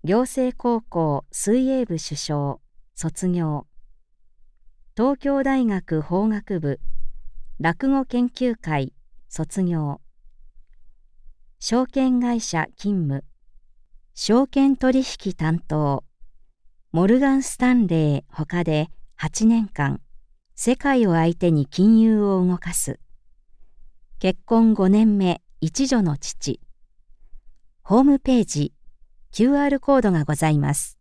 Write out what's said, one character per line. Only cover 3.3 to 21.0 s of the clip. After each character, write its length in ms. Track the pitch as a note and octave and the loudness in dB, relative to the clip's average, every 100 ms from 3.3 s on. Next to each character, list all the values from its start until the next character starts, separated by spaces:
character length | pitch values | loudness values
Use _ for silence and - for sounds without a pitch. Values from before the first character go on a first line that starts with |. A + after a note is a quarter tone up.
| F3 D#3+ D3 - - - - _ _ - _ - _ - - - - | -2 -2 -4 -8 -20 -20 -20 _ _ -20 _ -20 _ -20 -20 -14 -2
東 220 | B3 C#4 | 0 0
京 240 | C#4 C#4 | -2 0
大 220 | C4+ C4+ | 0 0
学 380 | A#3 F#3+ - D#3 | 0 -2 -2 -4
法 260 | D3+ F3+ A3 | -2 -2 0
学 320 | G#3 - F#3 | -2 -6 -6
部、 200 | D3 C#3 - - - - - - - - | -4 -4 0 2 0 -2 -10 -10 -10 -4
落 300 | E3 E3 C4+ | -4 -2 0
語 160 | C4+ | 0
研 240 | B3+ B3 B3 | 0 -2 -2
究 260 | - B3+ A3+ | -2 -4 -4
会、 320 | - D3+ C3 - - - - | -4 -4 -4 -10 -20 -20 -14
卒 360 | - D#3 G3 | -8 -6 -2
業。 380 | F3+ E3 D3 C#3 - _ - - - - - - - - _ - - - - - | -2 -2 -4 -8 -16 _ -20 -20 -20 -20 -20 -20 -20 -20 _ -20 -20 -20 -20 -14
証 280 | - A#3 B3+ | -2 -2 0
券 340 | C4+ C4 B3 | 0 0 2
会 200 | A#3+ A#3 | 0 -2
社 260 | - E3 - - | -4 -6 -6 -6
勤 320 | G3+ G3 D3+ | -4 -2 -2
務。 160 | C#3 - - - - _ _ - - _ | -4 -8 -20 -20 -20 _ _ -20 -20 _
証 320 | - - A#3 C#4 | -10 2 2 2
券 300 | C#4 C#4 C4 | 2 2 2
取 240 | B3+ C4 | 2 2
引 320 | B3+ - G3 | -2 -6 -8
担 260 | - D#3 E3+ | -4 -2 -2
当。 460 | - D3+ D3 C#3 - _ - - - _ - _ _ | -2 -2 -2 -2 -8 _ -20 -20 -20 _ -20 _ _
モ 140 | E3 F#3+ | 0 4
ル 120 | B3+ | 4
ガ 160 | C#4 | 4
ン・ 80 | C4+ | 2
ス 140 | C4 - | -2 -2
タ 160 | B3+ | 2
ン 140 | B3 G3 | 2 2
レ 320 | E3 D3+ C#3+ | 2 2 0
ー 60 | - | -4
ほ 160 | - | -10
か 180 | D3+ F3 | -6 -4
で 280 | E3 D3+ D#3 - - - | 0 0 -2 -8 -20 -10
八 300 | D#3 - A3 | -8 2 2
年 220 | A#3 G#3 | 2 0
間、 320 | - C#3 C#3 - - - _ _ | -4 -4 -4 -10 -20 -20 _ _
世 220 | - - D#3+ | -4 -2 0
界 300 | C#4 C4 | 2 2